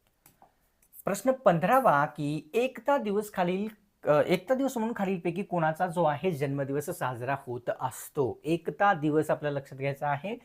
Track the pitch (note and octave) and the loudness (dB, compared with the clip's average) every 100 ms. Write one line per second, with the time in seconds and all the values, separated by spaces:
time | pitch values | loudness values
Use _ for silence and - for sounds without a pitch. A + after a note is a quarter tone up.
0 | _ _ _ _ _ _ _ _ _ - | _ _ _ _ _ _ _ _ _ -10
1 | - G3+ C4 C4 G3+ E3+ F3+ C4 A#3 C#3+ | -6 -2 0 4 4 4 6 4 6 4
2 | D3 - D3 D3+ - A3+ B3+ B3+ - C#4+ | 2 -2 -4 -4 -4 -2 -2 -2 0 0
3 | G#3 G3+ G#3 - F3+ F#3 A3 - _ _ | 0 -2 -2 -2 -2 -2 -4 -10 _ _
4 | - D3 C3+ F3+ - C4 C4+ A#3+ A3 A#3 | 2 4 4 2 0 0 0 -2 -4 -2
5 | F#3+ F#3+ F3 E3 G3 F3 D#3+ D#3 F#3 E3+ | -2 -2 -2 -4 -4 0 0 0 -2 2
6 | D#3+ C#3+ F#3+ D3 C#3+ C#3 C#3 C#3 D3 D#3+ | 2 2 -2 -2 -2 -2 -2 -4 -4 -4
7 | B2+ B2 B2 C#3 - B2 - - C3 - | -6 -4 -4 -4 -4 -8 -6 -4 -6 -8
8 | - - B2 F#2+ D3 E3 E3+ D3+ G3+ F3 | -8 -2 -2 -2 -4 -4 -2 0 2 2
9 | D3+ D3+ D3+ D3 D3 C#3 C#3 C3+ C#3 C#3 | 2 2 2 0 -2 -4 -6 -6 -6 -2
10 | D3 C#3 F#3+ B3+ | -2 -4 -6 -10